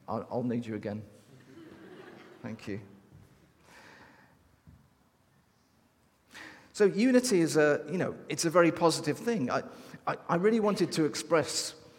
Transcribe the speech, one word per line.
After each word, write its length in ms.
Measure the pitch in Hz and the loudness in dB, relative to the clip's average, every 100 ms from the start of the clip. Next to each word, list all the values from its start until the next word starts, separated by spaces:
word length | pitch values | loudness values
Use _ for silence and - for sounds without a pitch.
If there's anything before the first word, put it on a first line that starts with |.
| - | -8
I'll, 200 | 110 - | -8 -6
I'll 140 | 120 | -6
need 240 | 123 120 110 | -4 -4 -6
you 80 | 107 | -8
again. 260 | 104 104 101 - - - - - - - - - - - - - | -8 -10 -12 -20 -20 -20 -20 -20 -20 -20 -20 -20 -20 -20 -20 -18
Thank 240 | 117 113 - | -16 -12 -10
you. 120 | 101 107 - _ - - _ _ _ _ - - - - - _ _ _ _ - - _ _ _ _ _ _ _ _ _ _ _ _ _ _ _ - - - - | -10 -12 -20 _ -20 -20 _ _ _ _ -20 -20 -20 -20 -20 _ _ _ _ -20 -20 _ _ _ _ _ _ _ _ _ _ _ _ _ _ _ -20 -20 -20 -10
So 120 | - 202 | 2 2
unity 540 | 170 254 254 254 185 | 4 4 4 4 2
is 180 | 160 147 | 4 4
a, 240 | 151 147 - | 4 2 -2
you 80 | 180 | -4
know, 160 | 120 - - | -4 -6 -8
it's 160 | 156 165 | -4 2
a 60 | |
very 200 | 170 170 | 4 4
positive 460 | 156 165 147 - 139 | 4 2 2 -2 -4
thing. 320 | 233 226 123 | -4 -2 -2
I, 140 | 120 - - - - - | -4 -6 -14 -20 -12 -8
I, 100 | - - | -8 -2
I 60 | 165 | 0
really 240 | 202 226 | 2 2
wanted 320 | 208 196 175 | 2 0 0
to 140 | - 151 | 0 0
express 680 | - - 165 - - - - - | -2 -2 0 0 -4 -8 -10 -20